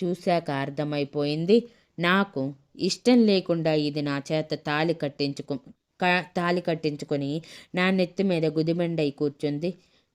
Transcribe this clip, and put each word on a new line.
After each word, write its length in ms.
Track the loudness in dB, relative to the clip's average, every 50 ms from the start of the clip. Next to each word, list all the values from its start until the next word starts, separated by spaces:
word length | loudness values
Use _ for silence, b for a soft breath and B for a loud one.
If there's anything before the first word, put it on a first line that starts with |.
| -4
చూశాక 480 | -4 -4 -2 0 0 0 2 0 -2
అర్థమైపోయింది. 1160 | -2 -2 -4 -4 -4 -4 -4 -4 -2 -2 -4 -4 -2 -2 -2 -2 -2 -2 2 4 4 4 4 B B B B B B -2
నాకు 540 | 0 2 4 2 2 0 -2 -4 -4 -4 -6 -10 _ _ -8
ఇష్టం 500 | -4 -4 -4 -4 0 2 4 6 6 6
లేకుండా 480 | 6 4 2 2 0 -2 0 0 0 2
ఇది 280 | 2 0 -2 -2 -4
నా 200 | -4 -2 -4 -4 -4 -2
చేత 220 | -2 -2 -2 -4 -6
తాళి 400 | -6 -4 -2 -2 0 0 0 0
కట్టించుకు-, 760 | -2 -4 -6 -4 -2 -4 -4 -4 -6 -8 -8 -8 -8 -10 -14 -20 _ _ _ _ -2 0
క-, 220 | 0 0 0 -2 -4 -4
తాళి 260 | -2 0 0 0 0
కట్టించుకొని 800 | 0 -2 -2 -2 -2 -4 -4 -6 -4 -4 -4 -2 -2 -2 -4 -6 -6 B B B B B -2
నా 160 | 0 2 2
నెత్తి 320 | 2 2 0 0 0 0 0
మీద 220 | 0 2 2 0
గుదిమెండై 640 | 0 2 2 0 2 0 0 0 0 0 0 0 -2
కూర్చుంది. 680 | -2 -2 -2 -4 -2 -2 -4 -4 -2 -2 -4 -6 -6 b b b b b b b